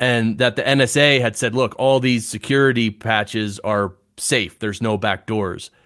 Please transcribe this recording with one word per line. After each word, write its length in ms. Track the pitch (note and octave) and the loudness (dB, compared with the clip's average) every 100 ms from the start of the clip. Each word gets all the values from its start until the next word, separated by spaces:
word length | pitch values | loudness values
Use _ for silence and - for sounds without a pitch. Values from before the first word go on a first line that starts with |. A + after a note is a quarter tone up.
and 380 | B2+ A#2+ A2+ G#2+ | 0 2 0 0
that 180 | B2 B2+ | 0 0
the 100 | C3 | 0
N 140 | C#3 | 2
S 160 | B2 D3 | 2 4
A 240 | D3 C3+ | 4 4
had 160 | A#2+ - | 0 -2
said, 180 | A#2+ | -2
"Look, 200 | B2 A#2 - | 0 -2 0
all 220 | C3 C3+ | 2 2
these 260 | B2+ A#2+ - | 2 0 -2
security 640 | G#2+ - C#3 C3+ A#2+ A2+ | -8 -2 2 4 2 0
patches 680 | G#2 A2 G#2+ G#2+ A2+ G#2+ G2 | -2 -2 0 0 -4 -4 -4
are 340 | - G#2 G2 - _ - | -2 -2 -2 -6 _ -10
safe. 420 | - C3 F#2 - | -2 0 -2 -6
There's 240 | G#2+ F#2+ | -8 -4
no 160 | A2+ G#2+ | -2 -2
backdoors." 720 | G#2 F#2 - A2 F#2+ F2+ - _ | -2 -4 -4 -4 -4 -6 -14 _